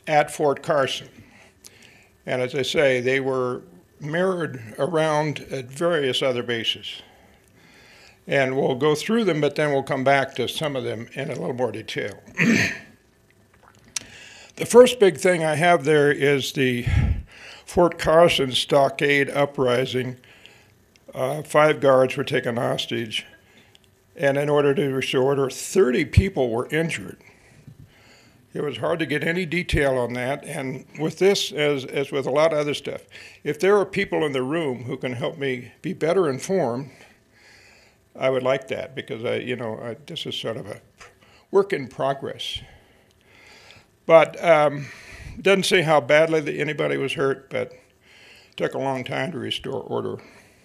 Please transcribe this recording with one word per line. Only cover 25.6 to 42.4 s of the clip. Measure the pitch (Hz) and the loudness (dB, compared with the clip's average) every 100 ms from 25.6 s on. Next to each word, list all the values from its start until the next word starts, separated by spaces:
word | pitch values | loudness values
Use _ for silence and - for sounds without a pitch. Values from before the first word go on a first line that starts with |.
| - 190 233 233 | -2 2 4 2
people | 143 - 196 190 123 | 2 2 2 2 0
were | 113 123 | -2 -2
injured. | 151 165 - 90 - - - _ - - - - _ _ - _ _ _ | -2 -2 -4 -12 -16 -20 -20 _ -20 -20 -20 -20 _ _ -20 _ _ _
It | 160 | -8
was | 147 117 | -8 -4
hard | 151 165 | -2 -2
to | 151 | -2
get | 147 | -2
any | 165 175 170 | -2 -2 -2
detail | 170 - 160 139 127 | -4 0 2 2 0
on | 120 | -2
that, | 123 123 143 | -4 -4 -6
and | 120 147 131 131 - - | -8 -8 -8 -8 -12 -6
with | 151 - | -6 2
this, | 190 196 - | 2 2 -2
as, | - 147 143 120 | 0 0 0 -2
as | 160 131 | -4 -4
with | 143 127 | -4 0
a | |
lot | 143 160 | 2 2
of | 151 | 2
other | 147 | -2
stuff, | 135 - 110 - - - - | -4 -8 -12 -14 -20 -20 -12
if | 147 143 | -8 0
there | 185 208 | 4 4
are | 190 | 2
people | 196 196 170 156 | -2 -2 -2 -2
in | |
the | 131 | -2
room | 127 165 151 117 | -2 -2 -4 -6
who | 123 131 | -8 -8
can | 135 | -8
help | 123 151 - | -6 -6 -4
me | 135 123 120 - | -4 -6 -10 -12
be | 156 | -10
better | 180 156 185 160 | -4 0 2 0
informed, | 127 - 190 131 120 139 - - _ _ _ - - - _ _ _ _ | -2 -2 0 0 -2 -8 -16 -20 _ _ _ -20 -20 -20 _ _ _ _
I | - 131 | -4 0
would | 131 | 0
like | 127 139 - | 0 0 -2
that, | 101 - | -8 -8
because | 135 - 117 | -12 -12 -8
I, | 117 113 | -4 -4
you | 113 120 | -4 -6
know, | 117 113 | -6 -8
I, | 117 110 | -10 -14
this | - 160 147 | -12 -12 -8
is | - | -8
sort | 127 113 | -8 -8
of | - | -10
a | - _ - - _ _ _ - | -16 _ -20 -20 _ _ _ 0
work | 190 196 | 2 2
in | 160 123 | -2 -6
progress. | - 135 139 113 - | -4 -4 -2 -8 -10